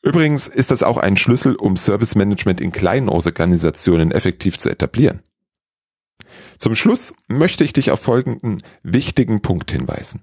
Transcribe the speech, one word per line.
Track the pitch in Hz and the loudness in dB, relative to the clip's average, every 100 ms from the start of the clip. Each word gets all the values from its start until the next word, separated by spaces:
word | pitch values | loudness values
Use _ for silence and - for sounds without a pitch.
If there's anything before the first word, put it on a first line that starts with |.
Übrigens | - 165 156 147 - | 2 2 2 0 -2
ist | - 127 | -2 0
das | 131 | 2
auch | - 120 | 2 0
ein | 95 98 | 0 2
Schlüssel, | - 123 131 - | 2 2 2 0
um | 98 92 | 0 0
Service | - 101 113 | 0 0 0
Management | 104 98 101 - 90 | 2 0 0 0 0
in | - | -2
kleinen | - 90 123 123 | -2 0 0 0
Organisationen | 85 82 - 87 87 82 - - 85 80 | 0 -2 0 2 2 2 0 2 2 2
effektiv | - 92 85 98 - | 2 -2 -2 -4 -2
zu | - | -4
etablieren. | - 64 113 139 - _ _ _ _ _ _ _ _ _ _ - - - _ | -2 -4 0 0 0 _ _ _ _ _ _ _ _ _ _ -20 -20 -20 _
Zum | - | -2
Schluss | 113 226 247 - - _ | 0 2 0 -4 -12 _
möchte | 123 175 - | 0 0 2
ich | 147 | 0
dich | - - | 0 0
auf | - | 0
folgenden | - 120 127 117 120 101 - _ | 0 0 0 -6 -6 -6 -10 _
wichtigen | - 113 139 - 123 107 | -2 -2 0 -2 0 -2
Punkt | - 87 - | -2 -4 -4
hinweisen. | 73 64 - - - | -6 -6 -8 -10 -14